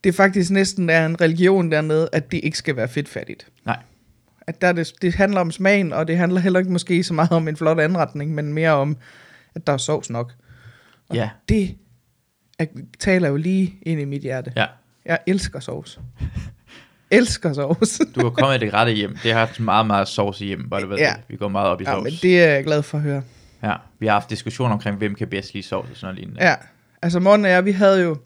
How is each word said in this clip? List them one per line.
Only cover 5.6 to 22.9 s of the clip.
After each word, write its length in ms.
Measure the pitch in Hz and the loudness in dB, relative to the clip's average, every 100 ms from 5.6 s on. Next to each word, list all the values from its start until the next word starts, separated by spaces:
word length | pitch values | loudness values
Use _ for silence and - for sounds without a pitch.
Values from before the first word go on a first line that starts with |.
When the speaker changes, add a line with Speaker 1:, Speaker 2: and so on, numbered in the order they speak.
| 190 202 175 | 2 2 2
Speaker 1:
og 160 | - 160 | -2 0
det 80 | 170 | 0
handler 240 | 175 180 | 2 2
heller 180 | 185 185 | 2 2
ikke 140 | 185 | 2
måske 300 | 175 - 175 | -2 0 0
så 100 | - | 0
meget 160 | 160 165 | 0 2
om 160 | 170 160 | 2 0
en 80 | 151 | 0
flot 240 | 156 165 | 0 2
anretning, 540 | 156 180 147 147 147 | 2 2 0 -2 -4
men 180 | 151 147 | -4 -4
mere 180 | 151 160 | 0 2
om, 260 | 147 139 143 - - - - _ | 4 2 -2 -8 -20 -20 -20 _
at 120 | 170 - | -6 -2
der 60 | |
er 40 | 139 | -2
sovs 340 | - 151 - | 0 -4 -4
nok. 220 | 117 120 - _ - - - _ _ _ | -8 -8 -12 _ -20 -20 -20 _ _ _
Og 80 | 117 | -4
Speaker 2:
Ja. 120 | 110 - - | -4 -6 -2
Speaker 1:
det 280 | 113 95 - _ _ _ _ _ _ _ - | 0 0 -8 _ _ _ _ _ _ _ -8
er, 60 | 160 - 131 - | -8 -8 -20 -6
taler 300 | - 185 160 | 0 2 2
jo 80 | 143 | 0
lige 380 | 160 190 185 - | 0 0 -2 -4
ind 180 | 160 160 | -6 -4
i 40 | |
mit 180 | 139 139 | -4 -8
hjerte. 300 | 131 131 131 123 | -8 -8 -6 -4
Speaker 2:
Ja. 100 | - - _ _ - | -4 -6 _ _ -4
Speaker 1:
Jeg 120 | 135 - | -4 0
elsker 340 | 190 - 139 | -2 -2 -8
sovs. 400 | - - - - - - - - - | -10 -10 -12 -16 -18 -8 -8 -6 -12
<laughs> 560 | - _ - - _ _ | -16 _ -20 -20 _ _
Elsker 420 | 208 240 - 170 | 2 4 -2 -4
sovs. 480 | 143 143 165 220 - | -2 -2 0 0 0
<laughs> 100 | - | -2
Speaker 2:
Du 60 | - | 0
har 80 | 123 | 0
kommet 260 | 123 135 131 | 2 2 2
i 20 | 110 | 2
det 80 | |
rette 180 | 104 117 | 2 2
hjem. 240 | 107 101 - | 0 -4 -2
Det 100 | 113 | 0
har 60 | 113 | 2
haft 220 | 113 - | 0 -2
meget, 260 | 110 104 110 | 0 2 2
meget 220 | 101 98 | 0 0
sovs 320 | - 101 98 | -2 -2 -4
i 60 | 101 | -8
hjem, 220 | 95 - | -8 -6
bare 100 | 98 | -6
du 40 | 98 | -4
ved 80 | 101 | -2
Speaker 1:
Ja. 60 | 147 110 | -2 -2
Speaker 2:
det. 60 | - | -12
Vi 80 | 107 | -8
går 120 | 104 | -4
meget 200 | 98 98 | 0 0
op 120 | 90 | 0
i 40 | |
Speaker 1:
Ja, 60 | 101 | -2
Speaker 2:
sovs. 120 | 98 | -4
Speaker 1:
men 80 | 110 165 | -4 -2
det 220 | 185 180 | 2 6
er 40 | 165 | 4
jeg 100 | 139 | 2
glad 180 | 147 151 | 0 -2
for 160 | 147 | -2